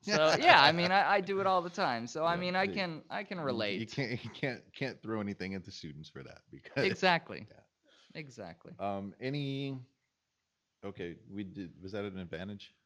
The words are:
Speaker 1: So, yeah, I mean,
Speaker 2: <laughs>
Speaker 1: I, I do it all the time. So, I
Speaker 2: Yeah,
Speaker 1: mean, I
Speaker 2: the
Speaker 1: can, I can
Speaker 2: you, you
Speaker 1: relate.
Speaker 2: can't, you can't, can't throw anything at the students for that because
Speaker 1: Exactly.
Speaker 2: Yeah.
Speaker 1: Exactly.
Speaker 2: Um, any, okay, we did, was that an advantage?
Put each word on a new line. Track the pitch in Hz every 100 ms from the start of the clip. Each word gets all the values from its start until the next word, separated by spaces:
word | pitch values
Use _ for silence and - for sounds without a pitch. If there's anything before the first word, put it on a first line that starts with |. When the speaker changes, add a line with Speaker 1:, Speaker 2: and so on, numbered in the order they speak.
Speaker 1:
So, | - 208 156 -
yeah, | 320 277
I | 143
mean, | 165 175
Speaker 2:
<laughs> | 190
Speaker 1:
I, | 156
I | 202
do | 190 196
it | 190
all | 190
the | 175
time. | 175 175 117 120
So, | 160
I | 160
Speaker 2:
Yeah, | 175
Speaker 1:
mean, | 180 185
I | 196
Speaker 2:
the |
Speaker 1:
can, | 196 185 156 -
I | 202
can | 202 185
Speaker 2:
you, |
you | 143
Speaker 1:
relate. | 120 107 98 113
Speaker 2:
can't, | - 127 120
you | 117
can't, | - 143 120 -
can't | - 135 104
throw | 107 110
anything | 101 98 92
at | 95
the | 87
students | - 80 73 78
for | -
that | 67 - _
because | - - -
Speaker 1:
Exactly. | 156 190 190 170 - 87 110
Speaker 2:
Yeah. | - _ _ _ _ _ -
Speaker 1:
Exactly. | 147 117 92 85 - -
Speaker 2:
Um, | 98 98 101 -
any, | 127 147 139 139 139 135 127 _ _ _ _ _ _ _ _ _
okay, | 101 101 87 82 -
we | 98
did, | 98 85 90 -
was | 92
that | 104
an | 101 95
advantage? | 90 80 95 101 - _